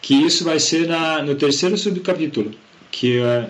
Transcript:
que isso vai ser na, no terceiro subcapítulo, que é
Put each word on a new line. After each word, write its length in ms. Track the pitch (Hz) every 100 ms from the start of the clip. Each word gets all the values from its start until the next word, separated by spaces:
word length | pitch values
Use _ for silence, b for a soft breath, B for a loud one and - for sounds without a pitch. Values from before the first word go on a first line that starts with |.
que 140 | -
isso 300 | 139 160 -
vai 140 | 170 156
ser 280 | - 165 165
na, 360 | 165 160 156
no 120 | 143
terceiro 420 | 143 143 139 180 196
subcapítulo, 720 | 208 180 185 165 156 120 104 - - - -
que 280 | - 127 123
é 260 | 120 120